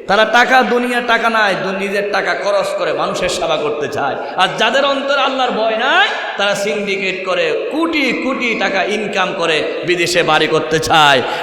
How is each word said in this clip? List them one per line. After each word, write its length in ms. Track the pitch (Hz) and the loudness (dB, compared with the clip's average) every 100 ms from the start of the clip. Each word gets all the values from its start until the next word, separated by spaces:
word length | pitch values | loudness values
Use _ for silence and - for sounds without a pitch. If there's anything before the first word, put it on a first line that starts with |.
| - | 0
তারা 180 | 202 | 2
টাকা, 380 | 214 240 247 262 | 4 4 4 4
দুনিয়া 400 | 220 240 247 240 240 | 4 0 0 -2 0
টাকা 240 | 226 226 | 2 2
নাই, 240 | 220 208 180 | 2 2 0
দু-, 160 | 190 190 | -2 -4
নিজের 300 | 196 202 202 | -2 -2 -2
টাকা 220 | 196 175 | -2 -2
খরচ 320 | 165 196 202 180 | -2 0 0 0
করে 260 | - 165 | -2 -2
মানুষের 360 | 139 175 190 180 | -2 -2 -2 -2
সেবা 280 | - 165 151 | -2 -2 0
করতে 320 | 147 147 135 | -2 -2 -4
চায়। 280 | 120 135 117 - 160 | -2 -2 -4 -4 -2
আর 120 | 190 - | 0 2
যাদের 260 | 226 262 | 2 2
অন্তরে 360 | 285 269 269 285 | 2 0 0 0
আল্লাহর 300 | 269 262 247 | 0 0 -2
ভয় 260 | 202 226 220 | 0 0 0
নাই, 320 | 262 339 427 - - - | 2 2 2 -2 -6 -2
তারা 180 | 202 | -2
সিন্ডিকেট 720 | 196 208 208 190 190 190 185 185 | 0 -2 -2 -2 -2 -4 -4 -2
করে 420 | 180 160 151 - | 0 0 -2 -2
কোটি 480 | 302 330 311 262 233 | -2 0 0 0 0
কোটি 320 | 254 254 247 220 | -2 -2 -2 -2
টাকা 240 | 190 190 | 0 0
ইনকাম 500 | 175 214 208 208 180 - | -2 -2 -2 -2 -2 -2
করে 440 | 165 151 135 - 151 | 0 0 -2 -4 -2
বিদেশে 360 | 170 170 175 | 0 0 2
বাড়ি 240 | 160 156 156 | 2 2 2
করতে 320 | 156 - 160 | 0 0 0
চায় 440 | 160 160 143 135 - - | 2 4 6 4 2 0